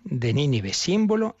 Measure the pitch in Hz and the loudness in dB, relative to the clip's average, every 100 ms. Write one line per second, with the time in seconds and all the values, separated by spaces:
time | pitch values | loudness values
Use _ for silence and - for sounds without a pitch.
0 | - 127 117 123 147 117 95 - - 202 | -6 -2 0 0 2 0 -2 -4 0 2
1 | 214 220 220 - | 2 2 -2 -4